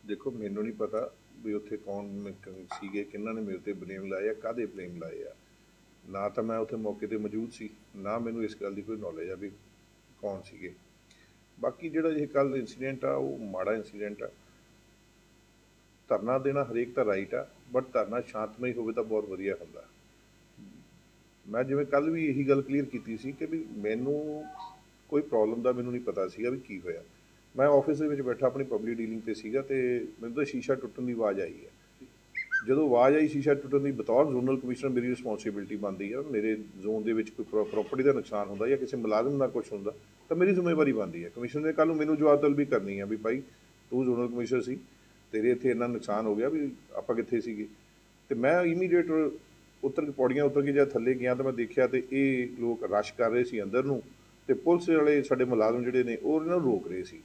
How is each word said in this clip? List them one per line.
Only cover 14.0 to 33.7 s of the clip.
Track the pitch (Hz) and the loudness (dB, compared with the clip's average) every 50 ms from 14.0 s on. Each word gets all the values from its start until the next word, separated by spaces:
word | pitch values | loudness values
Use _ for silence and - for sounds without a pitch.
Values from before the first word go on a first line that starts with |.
| 104 104 104 101 - | -8 -8 -6 -8 -10
ਆ। | - - - - - - - - _ - - _ - _ _ _ _ _ _ _ _ _ _ _ _ _ _ _ _ _ _ _ _ _ _ _ - | -12 -12 -14 -20 -20 -20 -20 -20 _ -20 -20 _ -20 _ _ _ _ _ _ _ _ _ _ _ _ _ _ _ _ _ _ _ _ _ _ _ -2
ਧਰਨਾ | 123 101 98 113 127 135 | -2 -2 0 0 -2 0
ਦੇਣਾ | 131 139 139 143 139 | 0 0 0 0 -2
ਹਰੇਕ | 113 113 117 123 117 123 | 0 0 -2 -2 -2 0
ਦਾ | 135 127 | 0 2
ਰਾਈਟ | 107 98 98 98 95 - | 2 2 0 -2 -4 -4
ਆ, | 127 - - - - - - 120 | -6 -6 -8 -14 -20 -20 -2 -2
but | 127 127 127 - | -2 -2 0 0
ਧਰਨਾ | 123 107 104 110 123 | 0 0 0 -2 -6
ਸ਼ਾਂਤਮਈ | 113 - - 107 107 104 - - 123 127 117 | -6 -6 -6 -6 -6 -6 -6 -6 -6 -4 -4
ਹੋਵੇ | 120 113 110 110 | -2 -4 -4 -2
ਤਾਂ | 120 110 | -2 -2
ਬਹੁਤ | 107 110 107 104 95 | 0 0 -2 -2 -4
ਵਧੀਆ | 95 90 98 98 92 - | -8 -4 -4 -4 -4 -4
ਹੁੰਦਾ। | 87 82 80 76 - - _ _ _ _ _ _ _ _ _ _ - _ _ - - - - - - - - - - _ _ _ _ _ _ _ _ 101 | -8 -16 -18 -20 -20 -20 _ _ _ _ _ _ _ _ _ _ -20 _ _ -20 -20 -20 -20 -20 -20 -20 -20 -20 -20 _ _ _ _ _ _ _ _ -6
ਮੈਂ | 104 117 131 | -2 -2 0
ਜਿਵੇਂ | 135 139 143 147 | 0 0 -2 0
ਕੱਲ੍ਹ | 139 143 143 147 160 | 2 2 2 4 4
ਵੀ | 165 165 160 | 0 0 0
ਇਹੀ | 151 135 135 139 135 | 0 0 0 4 4
ਗੱਲ | 139 139 | 4 4
ਕਲੀਅਰ | 135 131 139 143 143 | 4 0 0 0 0
ਕੀਤੀ | 131 - 120 104 - 113 107 | -2 -6 -10 -8 -6 -8 -8
ਸੀ | - 135 | -6 -10
ਕਿ | 143 - 160 | -8 -6 -6
ਵੀ | 156 160 165 - - - 104 | -6 -4 -6 -6 -8 -10 -6
ਮੈਨੂੰ | 101 107 110 117 127 139 147 147 151 151 151 151 151 151 - - - - - - - _ _ _ _ - | -2 -2 -2 0 0 0 -2 -2 -2 -4 -8 -8 -10 -12 -14 -14 -14 -14 -16 -20 -20 _ _ _ _ 0
ਕੋਈ | 151 147 | 0 0
ਪ੍ਰੋਬਲਮ | 147 - - 113 107 107 117 117 | 0 2 4 4 4 4 2 0
ਦਾ | 117 127 | 2 0
ਮੈਨੂੰ | 123 123 123 123 | 0 0 -2 -4
ਨਹੀਂ | 123 123 | -4 -4
ਪਤਾ | 120 110 90 98 95 92 | -4 -4 -2 -2 -2 -4
ਸੀਗਾ | 87 - 110 123 | -4 -4 -4 -4
ਵੀ | 131 135 | -4 -4
ਕੀ | 135 - 104 92 | -8 -10 -12 -10
ਹੋਇਆ। | 87 90 82 82 85 - - - _ _ _ _ _ _ _ 127 | -8 -8 -8 -8 -10 -16 -20 -20 _ _ _ _ _ _ _ 4
ਮੈਂ | 135 147 | 6 8
ਆਫਿਸ | 143 139 135 151 151 143 | 8 6 6 4 0 0
ਦੇ | 156 151 | 0 0
ਵਿੱਚ | 147 139 | 0 0
ਬੈਠਾ | 135 123 120 113 135 127 | 0 -2 -2 2 2 2
ਆਪਣੀ | 123 135 135 | 2 2 -4
ਪਬਲਿਕ | 127 120 104 110 113 120 117 | -2 -2 -2 -2 -2 -2 -2
ਡੀਲਿੰਗ | 113 110 113 113 | -4 -4 -4 -6
'ਤੇ | 107 113 107 | -4 -6 -6
ਸੀਗਾ | - - 110 113 135 | -6 -6 -4 -4 -4
ਤੇ | 135 135 139 131 127 123 123 120 107 - - - | -2 0 0 0 2 2 0 -2 -4 -6 -10 -10
ਮੈਨੂੰ | 113 120 120 | -10 -8 -2
ਤਾਂ | 143 143 | -2 -4
ਸ਼ੀਸ਼ਾ | 139 - 127 110 - 135 | -2 -2 -6 -4 -4 -4
ਟੁੱਟਣ | 123 127 113 101 - 127 | -4 -4 -12 -8 -6 -6
ਦੀ | 123 120 | -4 -2
ਆਵਾਜ਼ | 113 113 104 98 95 | 0 0 0 0 0
ਆਈ | 92 82 82 | -4 -6 -8
ਹੈ। | - - - - _ _ _ _ _ - - _ _ _ _ _ - - - - - - 110 | -12 -18 -20 -20 _ _ _ _ _ -20 -20 _ _ _ _ _ -12 -8 -2 -2 -2 2 2
ਜਦੋਂ | 131 147 156 143 | 2 4 4 4
ਆਵਾਜ਼ | 123 120 123 135 147 | 6 8 8 8 8
ਆਈ | 156 156 151 | 6 4 2
ਸ਼ੀਸ਼ਾ | - 143 135 143 143 | 0 0 2 2 2
ਟੁੱਟਣ | 139 - 127 | 2 2 0